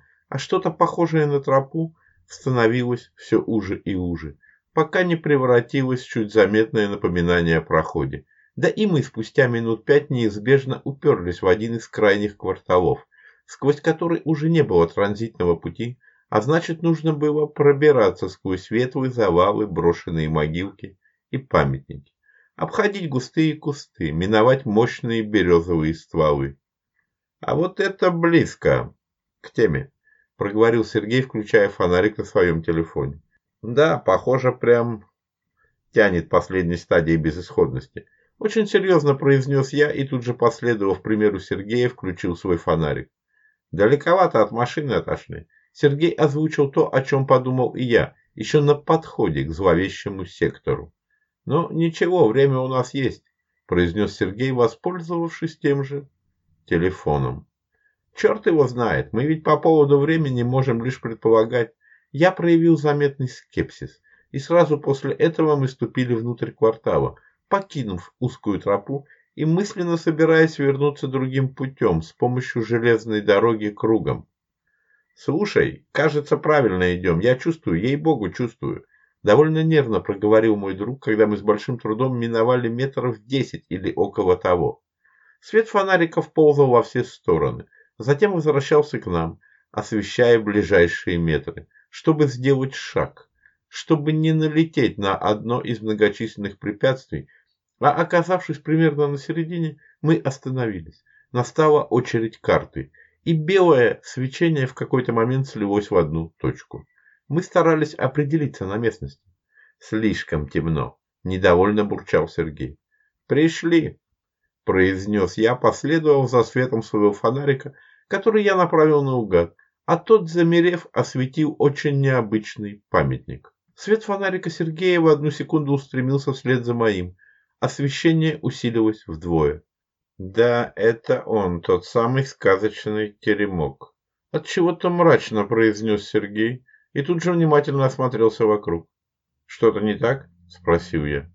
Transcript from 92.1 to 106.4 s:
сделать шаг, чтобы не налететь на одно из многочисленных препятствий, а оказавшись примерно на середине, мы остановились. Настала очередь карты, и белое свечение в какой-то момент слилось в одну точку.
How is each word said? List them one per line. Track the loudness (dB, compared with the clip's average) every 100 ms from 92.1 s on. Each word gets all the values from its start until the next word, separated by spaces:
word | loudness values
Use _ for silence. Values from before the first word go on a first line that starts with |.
| 2 0
сделать | 0 0 0 -2
шаг, | -8 -8 -4 -4 -8 _ _ _ _ _
чтобы | -10 -2 -2 0
не | 0 2
налететь | 2 0 2 0 2 -2 0
на | -4 -2
одно | -2 -2 -2 -4
из | -4 -8
многочисленных | -4 0 0 0 -10 -8 -10 -10
препятствий, | -10 -2 -2 -2 -6 -12 -12 _ _ _ _ -4
а | 0
оказавшись | 0 0 0 0 -2 -4 -10
примерно | -2 2 2 2 -2
на | -4
середине, | -8 -6 -6 -6 -6 -8 _ _
мы | 0 0
остановились. | -2 -8 -8 -6 -4 -6 -12 -20 _ _ _
Настала | -6 -4 2 4 4
очередь | 2 -2 0 -2 -4 -6
карты, | 0 0 0 -12 -14 _ _ _
и | -2
белое | -2 2 4 6 6 4 2
свечение | -10 -8 -6 0 0 0 -2
в |
какой-то | -6 -4 -2 0
момент | 0 0 0 -4
слилось | -4 -2 -2 0
в | 2
одну | 2 -2 -6
точку. | _